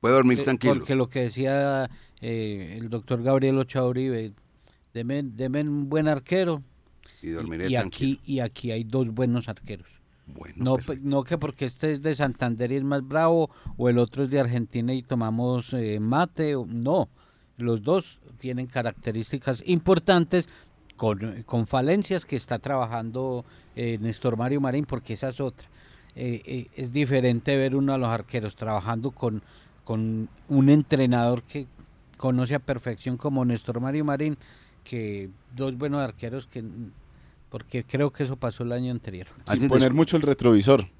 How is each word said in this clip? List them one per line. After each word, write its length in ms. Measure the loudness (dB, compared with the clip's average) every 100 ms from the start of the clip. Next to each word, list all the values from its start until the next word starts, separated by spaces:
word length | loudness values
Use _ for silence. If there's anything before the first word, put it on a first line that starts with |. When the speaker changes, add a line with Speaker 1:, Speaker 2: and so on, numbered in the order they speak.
Speaker 1:
Puede 140 | 6
dormir 260 | 6 8 6
Speaker 2:
Eh, 40 |
Speaker 1:
tranquilo. 300 | 2 2 2 2
Speaker 2:
porque 180 | 0
lo 160 | 0 0
que 100 | -2
decía, 680 | -4 -2 -2 0 0 0 -4 -8 -20 _
eh, 540 | -6 -4 -4 -6 -8 -10
el 100 | -8
doctor 340 | -8 -4 -2
Gabriel 360 | 2 2 4 2
Ochoa 280 | 0 0 0
Uribe, 460 | 0 -2 -4 -6 -12 _ _ _ _ _
"Deme, 280 | -8 -4 -4
deme 380 | -6 -6 -4 -2
un 300 | -2 -2 0
buen 180 | 0 2
arquero", 540 | 0 0 0 0 -2 -6 _ _ _ -20 -14
Speaker 1:
Y 80 | -8
dormiré 380 | -6 -6 -4 -2
Speaker 2:
y, 60 |
y 20 | -2
Speaker 1:
tranquilo. 400 | -2 -2 -2 -2
Speaker 2:
aquí, 100 | -4
y 80 | -4
aquí 300 | -4 -6 -6
hay 140 | -6
dos 260 | -4 -2 -2
buenos 400 | 0 0 0 -2
arqueros. 380 | -12 -12 -14 -14 -20 _ _ -20
Speaker 1:
Bueno, 280 | -18 -18 -4
Speaker 2:
No, 160 | 0 0
Speaker 1:
pues, 100 | -2
Speaker 2:
pe-, 140 | -6
no 200 | 0 0
que 140 | 0 -4
porque 300 | -4 -4 -8
este 260 | -4 -2
es 80 | -2
de 140 | -2
Santander 580 | 0 -2 0 -2 0 -2
y 40 | 0
es 60 |
más 220 | 0 -2 0
bravo, 440 | 2 4 4 2 -4 -14 0
o 140 | 2
el 80 | 4
otro 240 | 2 0
es 60 | 0
de 100 | 2
Argentina 540 | 2 0 -2 -2 -2
y 80 | -2
tomamos, 720 | -2 -2 0 0 0 -2 -2
eh, 260 | -4 -2 -2
mate, 560 | 0 2 0 -2 -2 -2
o, 80 | -4
no. 440 | -4 0 0 0 _ _ _ _ -6
Los 240 | -2 0
dos 380 | 2 0 0 -18 -20 -12
tienen 280 | -8 -6 -4
características 960 | -4 -4 -4 -6 -4 -4 -6 -4 -4
importantes 840 | 0 0 4 4 6 4 6 0 0 -12 -20 _ _ -4
con, 460 | -2 0 -4 -10
con 220 | -4 -2 0
falencias 600 | 0 2 2 2 -4 -4
que 100 | -8
está 220 | -4 -6
trabajando, 880 | -2 -2 -2 -4 -6 -4 -4 -6 -8 -20 -18 -6
eh, 200 | -4 -2
Néstor 380 | -4 -2 -2 0
Mario 240 | 0 0
Marín, 240 | 0 -2
porque 300 | -2 -6 -6
esa 140 | -6 -6
es 100 | -4
otra. 260 | -6 -8 -20 -20 -20 -20 -20 -8
Eh, 260 | -6 -6
eh, 220 | -6 -10 -10 -10
es 160 | -6
diferente 640 | -2 2 4 4 2 2 0
ver 180 | 2
uno 200 | 2 0
a 40 | 0
los 100 | 0
arqueros 460 | -2 -4 -6 -6 -6
trabajando 540 | -4 -2 -2 -4 -4
con, 320 | -4 -4 -4 -10 -20 -20 _
con 440 | -6 -4 -2 -4 -6 -12 0
un 200 | 4 8
entrenador 720 | 6 4 2 4 4 2 0
que 220 | -4 -12 -12 -16 -20 -20 -20 -6
conoce 360 | -2 0 0
a 40 | -2
perfección 580 | -4 -6 -6 -8 -6 -4
como 260 | -2 0
Néstor 360 | 0 -2 -4 -6
Mario 240 | -2 -2
Marín, 320 | -2 0 -2 -4 -12 -20 -20 -20
que 460 | -10 -8 -6 -6 -10 -14 _
dos 240 | -6 -6 -4
buenos 240 | -4 -2
arqueros 440 | -4 -6 -8 -8 -10
que, 160 | -12 -12 -12 -14 -14 -20 -20 -20 _ -14
porque 360 | -14 -8 -8
creo 280 | -4 0 0
que 120 | 0
eso 120 | -4 -4
pasó 280 | -6 -4
el 80 | -4
año 180 | -4 -4
anterior. 380 | -6 -8 -12 -14
Speaker 3:
Sin 120 | -12 -2
Speaker 1:
Antes 60 | 0
de 60 | 4
Speaker 3:
poner 220 | 6 6
Speaker 1:
escu- 40 | 6
Speaker 3:
mucho 200 | 4 4
el 40 |
retrovisor. 600 | 4 4 8 8 8 6 4